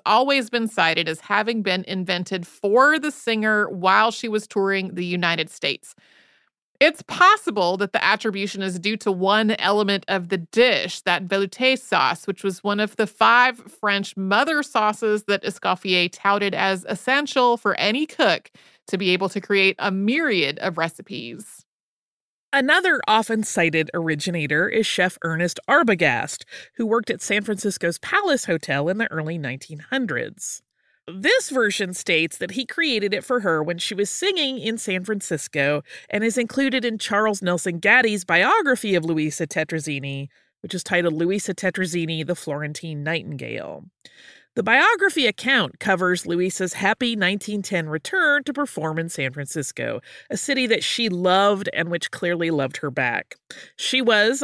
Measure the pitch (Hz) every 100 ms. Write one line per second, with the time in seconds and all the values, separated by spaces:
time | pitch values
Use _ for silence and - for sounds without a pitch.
0 | - 214 269 277 220 240 226 202 165 160
1 | 165 160 - 208 214 233 196 185 - 190
2 | 185 180 185 185 175 - 202 220 277 311
3 | 294 - - 220 214 214 208 185 185 196
4 | 220 220 240 214 208 - 196 196 190 180
5 | 180 175 175 165 160 - 147 - - -
6 | _ _ _ _ _ _ _ - 302 320
7 | - - 370 415 - 208 175 185 196 -
8 | 180 208 226 196 196 196 190 180 185 214
9 | - 185 190 208 214 220 185 202 202 196
10 | - 190 175 190 165 220 247 175 156 -
11 | - 175 180 196 196 - 262 262 - 180
12 | 131 160 - 185 196 180 202 202 208 -
13 | 214 - 220 233 254 240 185 - 208 202
14 | 196 - 190 202 277 302 294 240 214 214
15 | 220 208 208 202 - - - 185 196 180
16 | 175 - 196 202 202 - 190 190 185 214
17 | - 269 294 - 247 240 208 - 190 240
18 | 311 - 247 165 - _ _ _ - 190
19 | 180 180 190 202 - 202 190 190 202 190
20 | 202 277 320 196 143 - - 170 165 -
21 | - 123 120 113 214 - _ _ _ _
22 | _ _ _ _ _ 277 262 330 370 302
23 | - 220 226 226 208 - 165 156 156 175
24 | 160 151 185 175 147 147 185 - 214 -
25 | 185 - 165 160 175 - - 294 233 185
26 | 156 120 - - - - - - 226 233
27 | 214 - - 208 208 202 208 - 170 170
28 | - 392 403 226 - 165 - 143 151 196
29 | 226 160 156 170 139 131 - 151 151 269
30 | 240 123 - - - - _ _ _ _
31 | - 185 247 508 - 262 214 - 190 180
32 | - 165 160 - 180 202 240 - 330 226
33 | 202 196 - 247 202 160 151 170 - 190
34 | 202 - 381 370 285 262 220 226 - 185
35 | 185 208 - 160 - 147 139 147 - -
36 | - 208 226 226 233 - 269 254 233 220
37 | - 208 214 196 180 175 190 170 202 240
38 | 233 208 180 175 220 427 311 254 214 180
39 | 160 160 156 - 160 - 156 160 151 143
40 | 139 139 139 _ _ _ - 185 - 180
41 | 170 156 170 202 - 185 190 180 185 175
42 | 165 160 143 175 - 143 151 151 170 147
43 | 147 165 - 143 - 113 - 78 - _
44 | - _ - - _ - 214 240 403 453
45 | 392 330 247 - 233 262 170 - - 185
46 | 180 180 175 170 185 - 185 - 196 220
47 | 247 226 185 202 - 208 190 185 156 156
48 | - 381 320 294 277 285 285 - 156 156
49 | 165 - 135 139 139 165 135 - 117 110
50 | - - - 226 - 269 254 208 - -
51 | 233 180 180 185 202 202 196 - 165 170
52 | - - 175 170 165 156 135 - 147 131
53 | 123 110 - - - - - - - 254
54 | 240 214 214 269